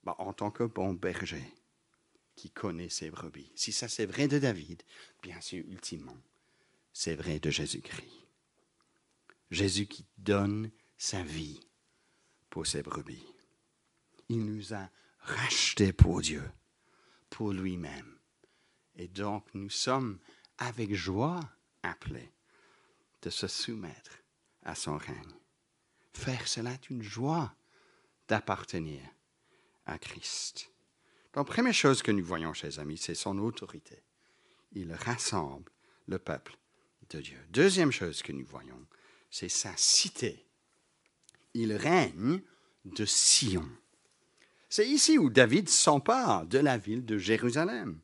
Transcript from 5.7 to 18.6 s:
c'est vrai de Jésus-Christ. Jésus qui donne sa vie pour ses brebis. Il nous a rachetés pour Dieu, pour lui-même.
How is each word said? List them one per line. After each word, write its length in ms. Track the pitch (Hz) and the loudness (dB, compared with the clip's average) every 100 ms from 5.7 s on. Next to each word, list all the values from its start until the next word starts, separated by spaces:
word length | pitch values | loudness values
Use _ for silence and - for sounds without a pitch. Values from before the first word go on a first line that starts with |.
| 92 - 82 71 - _ _ _ _ _ _ _ | -12 -12 -12 -12 -18 _ _ _ _ _ _ _
c'est 200 | - - | -8 -6
vrai 260 | 78 80 78 | -4 -4 -2
de 100 | 76 | 0
Jésus-Christ. 720 | 71 76 - - - - - _ _ _ _ _ _ _ _ _ _ _ - _ | -2 -2 -6 -10 -14 -16 -20 _ _ _ _ _ _ _ _ _ _ _ -20 _
Jésus 340 | 85 98 92 | 0 0 0
qui 220 | 104 - - - | -4 -8 -20 -10
donne 540 | 95 101 101 104 113 - _ _ | 2 2 2 0 -6 -10 _ _
sa 260 | - 95 | -6 -6
vie 380 | 80 78 78 73 - _ _ _ _ _ _ _ _ | -6 -6 -8 -12 -20 _ _ _ _ _ _ _ _
pour 180 | - 80 | -8 -4
ses 140 | 73 | -4
brebis. 420 | 71 - - 67 - - _ _ _ _ _ _ _ _ _ | -6 -8 -8 -14 -16 -20 _ _ _ _ _ _ _ _ _
Il 160 | 117 107 | -2 -2
nous 260 | 107 98 | -4 -8
a 160 | 107 95 _ _ _ | -8 -10 _ _ _
rachetés 720 | - - 123 - - - 101 | -8 -4 0 2 0 4 4
pour 300 | 95 - 90 | 8 8 8
Dieu, 200 | - 76 - - _ _ _ _ _ _ _ | -2 -4 -10 -14 _ _ _ _ _ _ _
pour 240 | - 107 | -6 -4
lui-même. 640 | 98 95 90 78 71 - - _ _ _ _ | -2 -2 -4 -6 -10 -16 -20 _ _ _ _